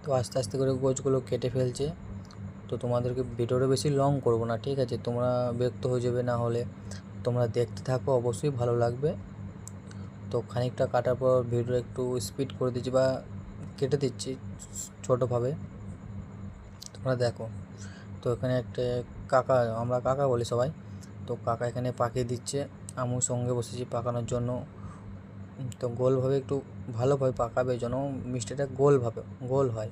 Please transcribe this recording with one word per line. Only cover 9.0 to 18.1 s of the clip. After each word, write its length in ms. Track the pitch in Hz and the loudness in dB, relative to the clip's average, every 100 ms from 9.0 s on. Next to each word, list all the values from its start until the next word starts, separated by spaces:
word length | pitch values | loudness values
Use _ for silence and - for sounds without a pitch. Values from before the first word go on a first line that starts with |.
| 151 - - - - - - - - - - - - | 0 -2 -8 -10 -12 -12 -12 -12 -12 -12 -12 -12 -2
তো 80 | 123 104 | -2 -2
খানিকটা 360 | 117 123 107 135 | -2 -2 0 2
কাটার 240 | 123 120 127 | 2 2 2
পর 140 | 131 127 120 | 6 4 4
ভিডিও 240 | 120 120 123 | 0 2 0
একটু 200 | 110 - 127 127 - | -2 -2 -2 -2 -4
স্পিড 240 | - 135 - | -4 -4 0
করে 120 | 127 | 0
দিচ্ছি 180 | 123 127 127 | 0 2 4
বা 80 | 131 131 - - - - - - | 4 2 -6 -12 -10 -10 -12 -2
কেটে 180 | 135 143 | 0 2
দিচ্ছি 260 | 139 113 135 131 101 98 - - - - | 2 -2 -6 -6 -8 -12 -12 -12 -12 -10
ছোটোভাবে। 480 | - 127 123 120 123 160 - - - - - - - - - - - - - | 2 2 4 2 0 -2 -8 -10 -12 -10 -10 -10 -10 -10 -12 -12 -16 -14 -14
তোমরা 200 | - 131 123 | -4 0 2
দেখো, 280 | 120 110 113 101 - - - - - | 2 0 -8 -8 -12 -12 -12 -12 -12